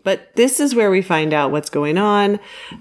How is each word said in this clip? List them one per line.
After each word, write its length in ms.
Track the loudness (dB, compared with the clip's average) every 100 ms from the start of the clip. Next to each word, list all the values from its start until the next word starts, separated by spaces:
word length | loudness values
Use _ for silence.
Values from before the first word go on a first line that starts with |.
But 300 | -4 -4 -2 2
this 240 | 2 2
is 140 | 0
where 160 | 2 2
we 100 | 2
find 320 | 0 0 0
out 180 | 0 0
what's 200 | -2 -4
going 260 | -4 -2 0
on. 420 | 2 2 0 -2 -8 -20 -20 -8